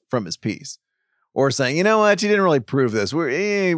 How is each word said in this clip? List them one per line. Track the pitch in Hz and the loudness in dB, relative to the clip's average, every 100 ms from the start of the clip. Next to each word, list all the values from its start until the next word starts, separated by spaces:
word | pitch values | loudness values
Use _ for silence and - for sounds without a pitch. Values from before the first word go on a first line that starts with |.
| - | -6
from | 123 85 | -6 -6
his | - | -8
piece. | 110 90 - - _ _ _ _ _ | -8 -8 -12 -18 _ _ _ _ _
Or | 131 135 | 0 0
saying, | 123 127 156 | 0 -2 0
"You | |
know | 202 220 | 2 4
what, | 208 196 | 2 2
you | 208 | 2
didn't | 202 | 2
really | 185 139 | 2 2
prove | - 135 123 | 0 -2 0
this. | 107 98 | 0 -2
We're, | 151 147 | -2 -2
eh, | 147 208 202 185 | -2 -2 0 0